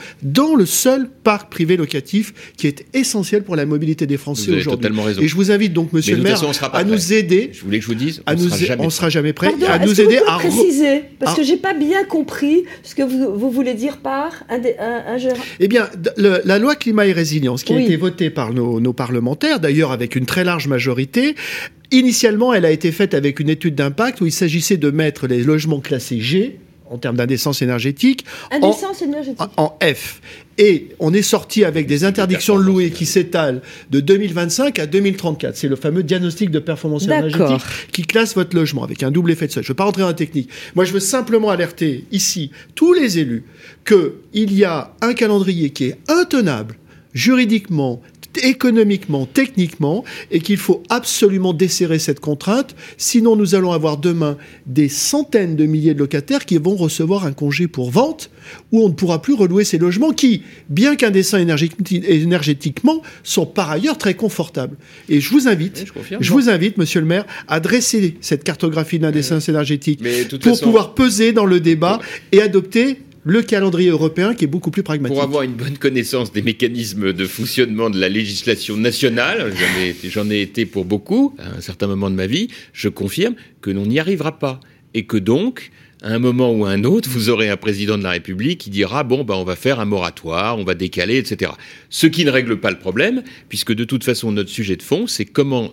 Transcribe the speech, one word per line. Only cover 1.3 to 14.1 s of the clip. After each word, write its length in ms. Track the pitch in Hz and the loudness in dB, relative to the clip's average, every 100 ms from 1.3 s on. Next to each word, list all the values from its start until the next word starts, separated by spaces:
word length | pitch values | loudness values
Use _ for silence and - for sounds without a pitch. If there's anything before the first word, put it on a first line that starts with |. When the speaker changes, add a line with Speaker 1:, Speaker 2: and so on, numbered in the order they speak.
| 202 - | 0 -2
Speaker 1:
privé 260 | - 165 180 | -4 0 2
locatif 560 | 151 143 - 196 208 - - - | 0 -4 -2 -2 -2 -8 -20 -4
qui 100 | 147 | -4
est 200 | 143 - | -4 -6
essentiel 480 | 262 254 214 180 208 | -2 -2 -2 0 -2
pour 120 | 202 165 | 0 -2
la 100 | 143 | 0
mobilité 400 | 151 156 156 147 | -2 -2 -2 -2
des 100 | 139 | -2
Français 300 | - 139 101 | -4 -6 0
Speaker 2:
Vous 60 | |
avez 80 | 95 | 0
Speaker 1:
aujourd'hui. 200 | 113 123 | 0 -2
Speaker 2:
totalement 200 | 113 107 | -2 0
raison. 180 | 107 104 | -2 0
Speaker 1:
Et 80 | 156 | 0
je 60 | |
vous 160 | 165 196 | 2 2
invite 220 | 202 214 | 2 2
donc, 180 | 165 165 | 0 0
monsieur 200 | 160 156 - | 0 0 2
Speaker 2:
Mais 40 | |
de 20 | |
Speaker 1:
le 60 | 185 | 2
Speaker 2:
toute 0 | |
Speaker 1:
maire, 80 | 208 | 2
Speaker 2:
façon, 120 | 151 | 0
on 20 | |
sera 180 | 135 131 | -2 -2
pas 60 | 143 | 0
Speaker 1:
à 60 | |
Speaker 2:
prêt. 80 | 190 | 0
Speaker 1:
nous 180 | 220 170 | 0 2
aider. 380 | 220 175 185 254 | 0 4 2 0
Speaker 2:
Je 80 | - | -6
voulais 160 | 92 104 | -4 -4
que 60 | |
je 40 | 110 | -2
vous 60 | 113 143 | -4 -4
dise, 160 | 156 | -4
Speaker 1:
À 80 | - | -2
Speaker 2:
on 40 | 165 | 0
Speaker 1:
nous 120 | 175 | 0
Speaker 2:
sera 60 | 156 | 0
Speaker 1:
a-, 20 | |
Speaker 2:
jamais 220 | 175 123 | -2 0
Speaker 1:
on 60 | 160 | -2
Speaker 2:
prêt. 40 | - | 0
Speaker 1:
sera 120 | 170 | 0
jamais 220 | 160 147 | 0 0
prêt. 140 | 151 180 | 0 0
Speaker 3:
Pardon, 160 | 311 359 | 2 2
Speaker 1:
À 100 | 170 | 2
Speaker 3:
est-ce 80 | |
Speaker 1:
nous 40 | 190 | 4
Speaker 3:
que 40 | |
vous 60 | 202 | 6
Speaker 1:
aider 160 | 214 247 | 6 6
Speaker 3:
pouvez 120 | 415 | 4
Speaker 1:
à 60 | - | 2
re- 100 | 349 | 2
Speaker 3:
préciser, 540 | 220 370 277 294 277 285 - | 4 4 4 4 2 -2 -4
parce 180 | 262 233 | -2 0
que 60 | |
j'ai 120 | 277 359 | 2 0
pas 160 | 381 | 0
bien 300 | 330 294 381 | -2 0 0
compris 600 | 392 330 277 - 285 330 359 - | 0 -2 -4 -4 0 0 0 -10
ce 120 | - | -12
que 80 | - | -4
vous, 340 | 269 254 262 202 | -2 0 -2 -2
vous 120 | 262 | -2
voulez 240 | 247 254 | -2 -2
dire 240 | 220 269 277 | -2 -4 -6
par 340 | 269 | -6